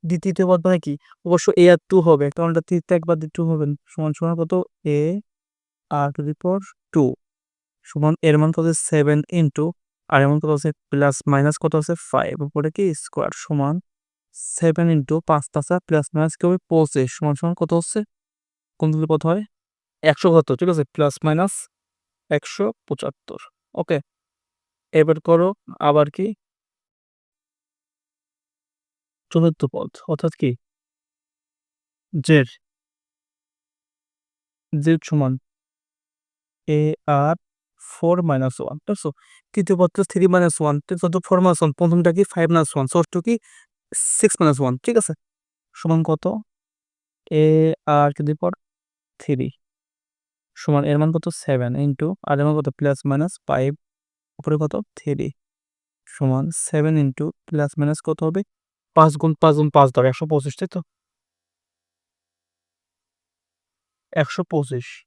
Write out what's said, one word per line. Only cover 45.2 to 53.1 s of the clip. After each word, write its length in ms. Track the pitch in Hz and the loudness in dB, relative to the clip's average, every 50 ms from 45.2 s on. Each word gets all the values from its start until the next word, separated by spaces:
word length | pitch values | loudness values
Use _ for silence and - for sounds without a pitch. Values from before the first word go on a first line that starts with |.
| _ _ _ _ _ _ _ _ _ _ _ - | _ _ _ _ _ _ _ _ _ _ _ -8
সমান 200 | - 165 165 160 160 160 | -2 0 0 0 2 0
কত? 140 | 160 156 - 180 - 220 214 _ _ _ _ _ _ _ _ _ _ _ _ _ _ _ _ - 160 156 | -2 -2 -2 -6 -6 -6 -10 _ _ _ _ _ _ _ _ _ _ _ _ _ _ _ _ -4 0 2
এ 40 | 156 156 156 160 156 160 160 _ _ - 147 | 4 4 4 4 4 2 0 _ _ 0 2
আর 120 | 147 143 147 143 | 2 2 2 0
to 60 | - 151 147 | -2 -4 -4
the 60 | 151 - | -4 -2
power 140 | - 175 190 _ _ _ _ _ _ _ _ _ _ _ _ _ | -4 -6 -6 _ _ _ _ _ _ _ _ _ _ _ _ _
থ্রি 280 | - - 143 127 131 131 - _ _ _ _ _ _ _ _ _ _ _ _ _ _ _ _ _ _ _ _ - | -6 -4 -4 -4 -4 -8 -8 _ _ _ _ _ _ _ _ _ _ _ _ _ _ _ _ _ _ _ _ -10
সমান 200 | - - 147 143 143 151 | -2 0 0 2 2 2
এর 60 | 147 147 | 2 2
মান 100 | 156 160 160 | 2 0 0
কত? 120 | 165 - 175 165 - - | -2 -4 -6 -10 -8 -4
সেভেন 280 | - 139 127 123 120 123 139 143 | -2 -2 -2 -2 -2 -2 -2 -2
into 240 | 143 139 - 151 160 190 - - - | -2 -2 -2 -4 -6 -6 -8 -4 -4
আর 80 | 143 139 | -2 0
এর 40 | 143 | 0
মান 80 | 151 151 151 | 0 0 0
কত? 100 | 147 139 - - | -2 -4 -6 -2
প্লাস 200 | 147 143 139 - - 143 | -2 -2 -2 -2 -2 -2